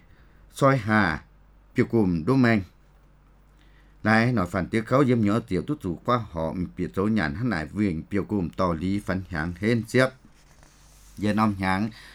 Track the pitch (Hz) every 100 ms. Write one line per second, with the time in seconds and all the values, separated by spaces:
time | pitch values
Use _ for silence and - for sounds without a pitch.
0 | - - - - - - 139 135 101 107
1 | 92 73 - - - - _ - 110 117
2 | 95 85 85 135 120 110 90 _ _ _
3 | _ _ _ _ _ _ - - - -
4 | 104 110 120 117 87 98 80 110 110 131
5 | 127 120 101 117 - 90 76 147 92 82
6 | - 120 107 80 80 92 87 - 80 98
7 | 104 110 76 76 127 87 73 90 104 80
8 | - 101 87 104 80 - 90 80 92 101
9 | - 92 92 80 85 87 104 120 110 123
10 | 127 - - - _ - - _ - -
11 | - - 104 104 110 95 95 95 117 -
12 | -